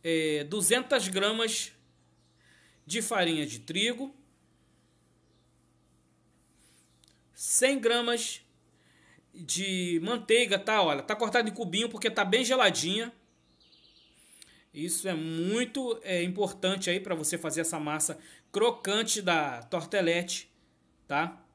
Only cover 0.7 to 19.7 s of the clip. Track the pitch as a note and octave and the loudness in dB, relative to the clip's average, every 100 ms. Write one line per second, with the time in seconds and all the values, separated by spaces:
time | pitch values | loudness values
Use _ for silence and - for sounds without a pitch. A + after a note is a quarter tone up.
0.7 | A#3+ B3+ C4+ F#3 F#3+ G3+ A3+ A3+ A3 - | 4 2 0 2 2 2 2 0 -2 -4
1.7 | - _ _ _ _ _ _ _ - _ | -12 _ _ _ _ _ _ _ -20 _
2.7 | _ - G#3 A3 G#3+ F3 D#3+ D3 A2+ - | _ -8 -2 0 2 2 0 -2 -8 -6
3.7 | E3+ A3 A#3+ C4+ - _ _ _ _ _ | 0 0 -2 -8 -12 _ _ _ _ _
4.7 | _ _ _ _ _ _ _ _ _ _ | _ _ _ _ _ _ _ _ _ _
5.7 | _ _ _ _ _ _ _ _ _ - | _ _ _ _ _ _ _ _ _ -20
6.7 | - _ _ - _ _ - - - C4 | -20 _ _ -20 _ _ -6 2 4 4
7.7 | C#4 A3+ A#3+ A#3 A#3+ - - _ _ _ | 4 2 2 2 0 -2 -6 _ _ _
8.7 | _ _ _ _ - _ - D#3+ F3 G3 | _ _ _ _ -20 _ -18 -6 -4 -2
9.7 | F#3 F3+ E3+ F3+ A#3 G3 A3+ A#3 G3 G3+ | -2 0 -2 -2 -4 4 4 6 0 2
10.7 | G#3+ E3+ C#3 - G#3+ A3+ A#3+ A3 G3 A3+ | 2 2 0 -2 -2 2 2 0 -4 -4
11.7 | F#3+ A#3 A3+ A3+ A3 F#3+ A3+ A#3+ C4 G#3 | -2 -2 -2 -2 0 2 2 2 4 4
12.7 | - D#3+ G#3 A#3 - _ _ _ _ _ | 4 -2 -2 -4 -12 _ _ _ _ _
13.7 | - - _ _ _ - - - - _ | -20 -20 _ _ _ -20 -20 -20 -20 _
14.7 | D3+ E3+ - F#3+ E3 D#3+ D#3+ F3 A3 A#3+ | -8 -2 -2 0 -4 -4 -4 -2 0 -2
15.7 | C4+ B3+ A3+ G3 F3+ F3 F#3 G3 - F#3 | -4 -4 -6 -2 -2 -2 -2 -4 -2 -2
16.7 | F#3+ F#3 F3+ F#3+ E3+ D3+ E3+ E3 D#3+ D#3+ | -2 -2 -2 -2 -2 0 -2 -4 -2 -2
17.7 | D#3+ D3+ D3+ D3 D#3 - - _ G3 A#3 | -2 -4 0 -2 -2 -16 -20 _ 0 0
18.7 | A#3+ - G#3 A3 A3 F3+ E3 D3 A#2+ A#2 | 0 -2 0 0 -2 2 0 0 -6 -6